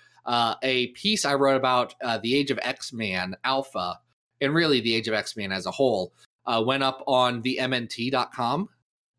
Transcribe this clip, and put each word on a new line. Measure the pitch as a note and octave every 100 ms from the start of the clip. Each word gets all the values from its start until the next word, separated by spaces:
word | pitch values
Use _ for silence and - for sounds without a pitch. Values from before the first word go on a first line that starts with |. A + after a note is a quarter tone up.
| _ _ -
uh, | A#2+ A#2 G#2+
a | C3 B2+ A#2+
piece | - G3+ G#3+
I | C#3+
wrote | C#3 C#3 C3+
about, | B2+ B2+ B2 -
uh, | B2+ A2+
the | A2+ C3+
Age | C#3
of | A#2
X-Man | A#2+ A#2+ - A#2 G#2+ F#2 F#2 F#2
Alpha, | B2 C3+ C3+ - F2+ F2 _ _ _ -
and | C#3
really | D#3 E3 C3
the | A2+
Age | A2+ A2
of |
X-Man | G#2+ G2 - G2+
as | F#2+ F#2
a |
whole, | F2+ C3+ G#2 F2+ _ _ _ -
uh, | A#2
went | A2+ C3+
up | C3+ B2+ -
on | B2+ B2 B2
the | A#2+ C3
M | B2+
N | B2+ A#2
T | - A#2+
dot | C3 B2
com. | - A#2+ C#3+ G3+ _ _ _ _